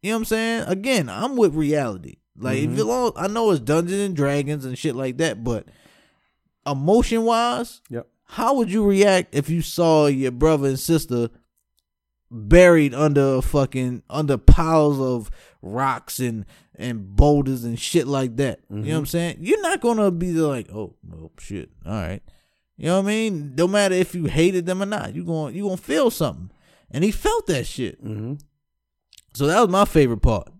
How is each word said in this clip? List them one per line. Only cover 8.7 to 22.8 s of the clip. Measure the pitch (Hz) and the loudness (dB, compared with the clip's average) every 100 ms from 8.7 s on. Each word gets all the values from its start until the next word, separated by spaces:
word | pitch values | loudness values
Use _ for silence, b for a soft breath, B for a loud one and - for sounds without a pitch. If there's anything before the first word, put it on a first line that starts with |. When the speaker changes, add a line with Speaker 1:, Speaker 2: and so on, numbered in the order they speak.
Speaker 1:
you | 202 202 | 2 2
react | 196 202 185 - | 4 4 4 0
if | 147 147 | -4 -2
you | 165 | -2
saw | 156 - 170 156 147 | -4 0 4 4 4
your | 135 131 | 2 -2
brother | 123 156 156 139 | 2 2 2 0
and | 131 | -2
sister | - 165 - 120 117 - _ _ _ _ _ _ _ _ _ | 0 0 0 -2 -2 -6 _ _ _ _ _ _ _ _ _
buried | 117 104 170 180 165 143 | -14 6 8 10 8 4
under | 123 151 143 135 131 | 2 2 4 2 2
a | |
fucking, | - 147 135 131 127 123 _ | 0 0 0 -2 -6 -6 _
under | 143 151 127 | -4 -2 4
piles | - - 160 160 147 139 | 6 6 6 4 4 2
of | 131 123 107 b b b | -2 -4 -6 b b b
rocks | 90 110 135 117 - - | -12 -4 -2 -4 -8 -6
and, | 123 113 98 b b - | -6 -6 -12 b b -12
and | 123 113 98 98 | -10 -10 -8 4
boulders | 143 147 135 131 | 6 6 2 -4
and | 117 117 | -6 -8
shit | - 175 131 | -2 0 0
like | 139 131 113 | -2 -2 -2
that? | 135 - _ | -4 -4 _
You | 104 | -8
know | |
what | 107 | -4
I'm | 160 | -4
Speaker 2:
Mm-hmm. | 135 | -4
Speaker 1:
saying? | 170 170 - | -4 -6 -8
You're | 180 427 | -2 -2
not | 370 381 | 0 -2
gonna | 294 226 202 | 0 2 0
be | 170 180 | 0 -2
like, | 160 156 131 - | 0 0 -2 -8
"Oh, | 107 95 _ | -12 -12 _
well, | - 82 78 - | -20 -18 -20 -20
shit, | - 98 62 _ | -14 -14 -14 _
all | 78 | -10
right." | 107 85 101 - _ _ _ _ | -8 -8 -10 -16 _ _ _ _
You | _ | _